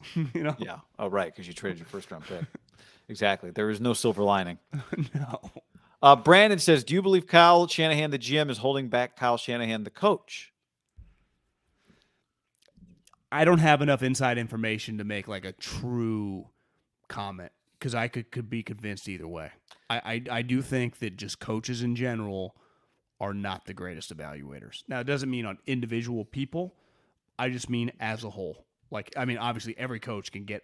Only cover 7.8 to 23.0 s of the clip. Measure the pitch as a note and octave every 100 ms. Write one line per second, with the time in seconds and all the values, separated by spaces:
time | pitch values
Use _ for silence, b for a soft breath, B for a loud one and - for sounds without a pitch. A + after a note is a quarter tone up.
7.8 | D#3+ D3+ D3+ C#3 A#2 D3+ D3 A2 C3 C#3
8.8 | B2+ A#2+ B2 - B2 A#2 - A#2+ A2+ A2
9.8 | G#2+ - G3+ F#3+ - - - _ _ _
10.8 | _ - - _ _ _ _ _ _ _
11.8 | _ _ _ _ _ _ _ _ _ _
12.8 | - - _ _ - C#3+ D#3+ E3+ D#3 D3
13.8 | D3 C3 B2+ C3 C3 A#2+ A2 A2+ A2 G#2+
14.8 | - G#2+ G#2 G#2 G2 G2 F#2+ - - -
15.8 | A#2+ A#2+ A2+ A2 G2+ F#2+ - _ _ _
16.8 | _ _ - - G2+ F#2 F2 _ _ -
17.8 | C3 A#2+ A#2 A#2+ A2+ B2 A2 A#2 G#2+ G#2
18.8 | G#2+ G2 - F#2 D#2+ E2+ D#2 - _ b
19.8 | b A#2 G#2+ A#2 B2 A#2+ B2 B2+ C3 C3
20.8 | A#2+ - A2 F#2 G2+ - - A2 A2+ A#2+
21.8 | A#2+ A#2+ B2 A2+ G#2 F#2+ F#2 _ _ _
22.8 | _ _